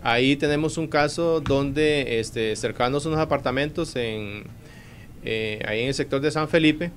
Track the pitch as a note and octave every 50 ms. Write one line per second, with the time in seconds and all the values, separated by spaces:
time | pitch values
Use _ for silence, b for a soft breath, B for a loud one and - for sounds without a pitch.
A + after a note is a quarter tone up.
0 | - B2 A#2 A#2+ C3 C3+ C#3+ C#3 D#3+ D3 D3 D3 D#3 D#3 D#3+ E3 D#3+ D3 - D3
1 | D3 D3 - E3+ E3+ E3 E3 D#3+ C#3+ C3 C#3 C#3 C#3 C#3 C3+ D3+ D#3 D3+ D3+ C#3+
2 | C3 A#2+ A#2+ A2+ A2 - - A#2 A2+ A2 G#2+ G2+ A2+ A2+ - - B2 B2 C3+ C#3+
3 | C3+ D#3+ D#3 D#3 D#3 D3+ D3 C#3 B2+ C3 B2 C3+ C#3+ D3+ D3+ F3 E3 - - B2+
4 | A#2+ A2+ A2 G#2+ G#2 G2+ G2+ G#2 G#2 - - - B B B B B B B B
5 | B B - - - - A2 A2 A2 G#2+ G#2+ G#2+ - A2 G#2+ A2+ A#2+ C3+ C3 -
6 | C#3 C3+ C#3+ C#3 C#3 D3+ - D#3 D#3 D3 - E3 D#3 D#3 D3+ D3+ E3+ E3+ -